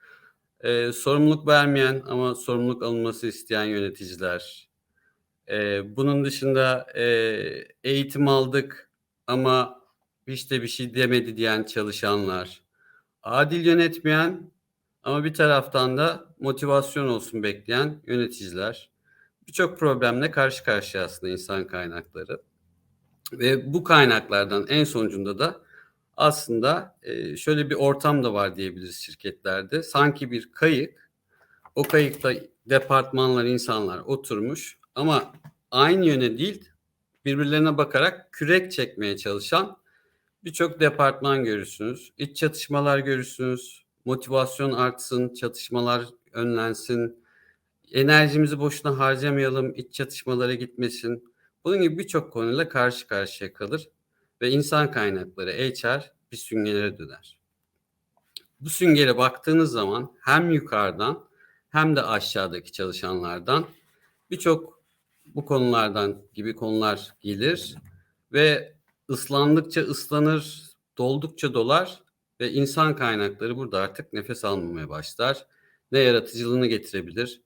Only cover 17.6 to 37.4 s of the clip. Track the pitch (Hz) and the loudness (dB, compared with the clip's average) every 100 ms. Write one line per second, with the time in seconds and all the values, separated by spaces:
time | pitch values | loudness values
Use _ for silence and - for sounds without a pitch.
17.6 | - 120 147 151 - 123 117 - 98 87 | -2 -2 -2 -4 -4 -2 -2 -6 -10 -6
18.6 | 104 120 - _ _ _ _ _ - - | -6 -8 -16 _ _ _ _ _ -6 -2
19.6 | 175 180 156 127 120 123 156 147 135 131 | -2 0 0 2 2 0 0 0 0 -2
20.6 | - 104 98 95 87 - 92 92 - 95 | -2 -2 -4 -6 -6 -8 -8 -8 -6 -6
21.6 | 90 90 87 85 - 85 - - _ _ | -6 -8 -10 -12 -14 -14 -12 -14 _ _
22.6 | _ _ _ _ _ _ - - 123 135 | _ _ _ _ _ _ -14 -2 0 0
23.6 | 131 165 160 156 131 110 - 101 98 101 | 0 -4 4 6 8 4 2 0 0 -2
24.6 | 101 147 147 117 107 98 98 101 160 - | 0 2 2 0 -2 -2 -4 -2 -4 -4
25.6 | _ - _ _ _ - 151 147 - 117 | _ -20 _ _ _ 2 2 2 -2 0
26.6 | 127 175 190 _ - 117 78 73 - 151 | 2 0 -4 _ -10 -8 -8 -4 0 0
27.6 | 143 143 139 139 151 143 123 104 98 87 | 0 2 2 2 2 2 2 0 -2 -4
28.6 | 95 90 92 - - - 101 - 98 95 | -8 -8 -14 -14 -16 -12 -12 -8 -4 -4
29.6 | 95 156 165 139 147 139 127 120 - - | -4 -6 -2 2 2 0 -6 -8 -10 0
30.6 | 165 123 156 - _ _ _ _ _ _ | 2 2 -2 -10 _ _ _ _ _ _
31.6 | - - 143 156 143 - 131 120 - _ | -6 -4 2 4 2 0 -2 -2 -8 _
32.6 | 117 135 131 135 131 131 131 123 120 123 | 0 2 4 2 2 2 2 2 2 0
33.6 | - 110 98 90 - 135 - 107 113 160 | -2 -2 -4 -6 -6 -6 -4 -4 -4 -6
34.6 | - - _ - 156 139 - - - _ | -12 -20 _ -2 2 2 0 -10 -20 _
35.6 | _ 127 147 190 170 135 123 113 185 202 | _ 4 6 6 6 4 2 0 -6 -6
36.6 | - _ _ _ _ _ 139 139 | -16 _ _ _ _ _ -4 0